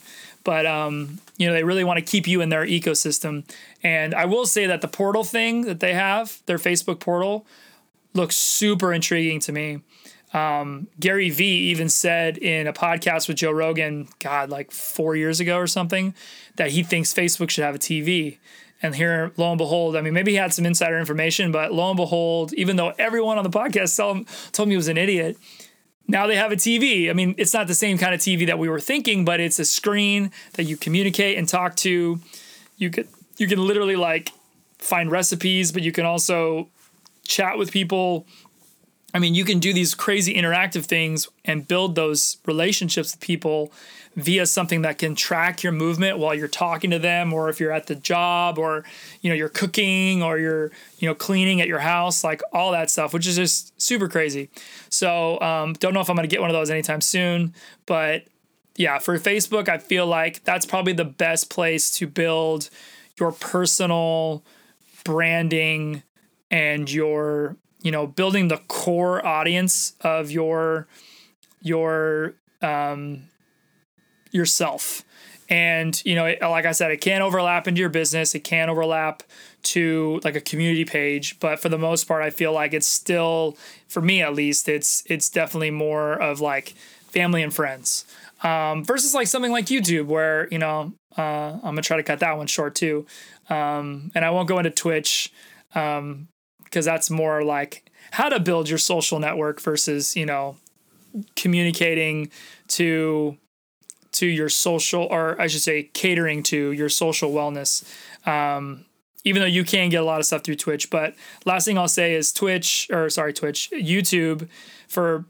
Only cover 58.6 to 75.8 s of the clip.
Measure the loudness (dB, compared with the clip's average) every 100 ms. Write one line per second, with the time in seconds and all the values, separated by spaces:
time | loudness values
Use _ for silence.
58.6 | _ -2 0 0 0 0 2 0 0 0
59.6 | 0 -2 0 0 2 0 0 -2 -2 -2
60.6 | 0 0 0 0 -2 -2 0 0 -2 -2
61.6 | 0 0 0 -2 -4 0 0 2 0 -2
62.6 | -6 -14 -20 -20 -16 -2 -2 -2 -2 0
63.6 | 2 2 2 2 2 0 0 -4 -10 -20
64.6 | _ _ _ -10 -2 2 2 2 2 2
65.6 | 0 -2 -4 -8 -12 _ _ _ -2 0
66.6 | 2 0 -2 0 0 0 0 -2 -2 -6
67.6 | _ _ -2 -2 -2 0 2 2 2 0
68.6 | -4 -4 0 2 2 0 0 0 2 2
69.6 | 0 0 -4 -4 -2 -2 -2 -2 0 0
70.6 | 0 -2 -6 -18 -20 -20 _ _ _ _
71.6 | -4 0 0 0 0 0 -4 -8 _ _
72.6 | -4 -2 -4 -6 -8 -12 -16 _ _ _
73.6 | _ _ _ _ _ _ _ 0 2 2
74.6 | 0 -2 -6 -8 -12 -20 -20 -16 0 2
75.6 | 4 2